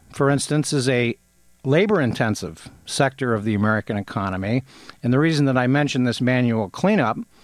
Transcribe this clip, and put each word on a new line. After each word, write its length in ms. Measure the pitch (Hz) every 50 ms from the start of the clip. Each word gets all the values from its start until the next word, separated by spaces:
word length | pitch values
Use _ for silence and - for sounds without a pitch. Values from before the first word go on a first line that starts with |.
| - - -
for 160 | - 147 139
instance, 420 | 143 135 - - 147 151 143 - -
is 160 | 143 123 131
a 280 | 131 123 120 117 113 - _ _ _ _ _ _ _ _ _
labor-intensive 1040 | 127 135 160 202 208 214 180 139 117 110 - 127 110 104 - - 82 80 - - - - - _
sector 480 | - - - 147 135 135 - 139 123 117
of 100 | 107 101
the 100 | 113 107
American 420 | 101 104 107 110 107 101 - 113
economy. 680 | 104 98 - - 110 98 98 92 92 95 101 113 131 - - - - - - - - -
And 100 | 117 123
the 60 | 135
reason 280 | 151 165 160 147 147
that 100 | 135 131
I 100 | 127 123
mention 380 | 123 135 143 147 139 - 127 127
this 160 | 123 113 -
manual 480 | 131 120 127 127 123 120 113 113 107 92
cleanup 500 | - - - 185 220 196 135 - - - - - _ -